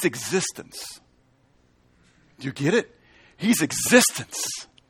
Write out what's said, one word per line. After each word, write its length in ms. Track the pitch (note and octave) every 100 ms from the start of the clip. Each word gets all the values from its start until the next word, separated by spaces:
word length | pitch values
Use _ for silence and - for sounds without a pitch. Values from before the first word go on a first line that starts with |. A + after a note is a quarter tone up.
existence. 960 | E3+ - - F#3 - - - - - - _ _ _ _ _ _ _ _ _ _ _ _ _ -
Do 80 | C3+
you 40 |
get 220 | - C#3+
it? 200 | A3 - _ _ _ - -
He's 240 | G#3+ -
existence. 1040 | D#3 - - B3 - - - - - - - _